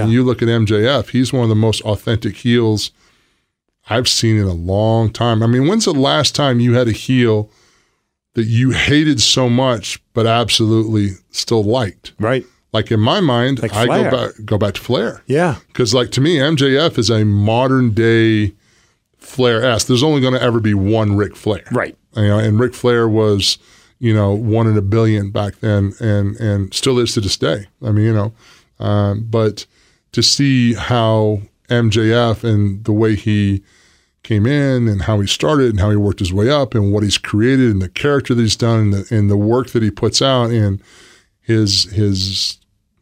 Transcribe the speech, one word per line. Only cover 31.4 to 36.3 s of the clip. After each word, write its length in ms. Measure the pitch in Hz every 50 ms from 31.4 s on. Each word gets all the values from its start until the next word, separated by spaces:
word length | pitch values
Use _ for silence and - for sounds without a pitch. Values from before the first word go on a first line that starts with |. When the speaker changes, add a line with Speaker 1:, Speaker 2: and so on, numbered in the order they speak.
| 101 - _ _ _ -
Speaker 2:
M 200 | 123 120 117 113
J 240 | 110 120 110 110 113
F 300 | 120 120 117 107 - -
and 400 | 117 107 104 104 101 98 101 110
the 80 | 110 107
way 220 | 107 113 110 110
he 460 | 98 - 107 104 104 101 101 98 98 - _ _ _ _ _ _ _ _ _ _ _ -
came 220 | - 110 104 101
in 420 | 123 147 147 143 139 131 123 120 113
and 160 | 104 101 -
how 160 | - 110 104
he 80 | 101 98
started 420 | - - - - 156 147 135 120
and 80 | 107 98
how 100 | 101 104
he 60 | 104 104
worked 220 | 101 101 90 -
his 140 | 101 87